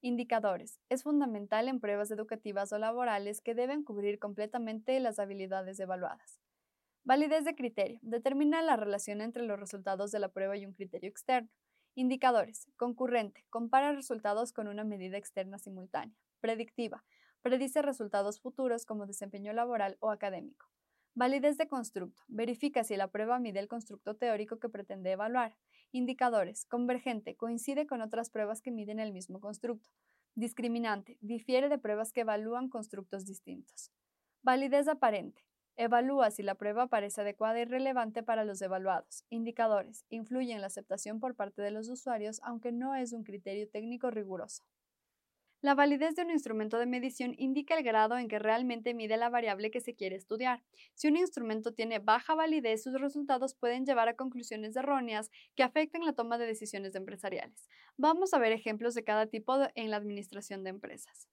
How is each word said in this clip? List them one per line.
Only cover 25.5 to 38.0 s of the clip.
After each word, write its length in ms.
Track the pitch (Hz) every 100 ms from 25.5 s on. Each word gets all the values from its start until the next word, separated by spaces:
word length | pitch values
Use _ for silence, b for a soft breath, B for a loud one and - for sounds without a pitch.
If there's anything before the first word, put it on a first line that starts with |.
| - b b b
Indicadores. 760 | 254 247 254 247 226 180 214 -
Convergente. 680 | 240 247 247 254 226 220
Coincide 540 | - 233 233 233 277 302
con 120 | 247
otras 300 | 220 220 233
pruebas 320 | 226 208 220
que 80 | -
miden 300 | 233 208 214
el 120 | 214
mismo 280 | 190 185 185
constructo. 500 | 202 208 240 226 _ _ _ _ _ -
Discriminante. 840 | 233 226 240 233 233 202 196 240
Difiere 480 | 208 233 - 254 277
de 100 | 285
pruebas 340 | 226 208 220
que 80 | -
evalúan 480 | 226 208 214 240 262
constructos 580 | 247 220 196 190 196 190
distintos. 640 | 196 - 180 - - - _ _ _ _ _
Validez 440 | 254 254 277 277 285
aparente. 580 | 294 247 214 180 - _ _ _ -
Evalúa 540 | 233 240 254 277 226
si 140 | 208
la 100 | 196
prueba 320 | 196 208 214 247
parece 360 | 226 202 202
adecuada 360 | 208 202 220 233
y 60 |
relevante 580 | 233 254 269 254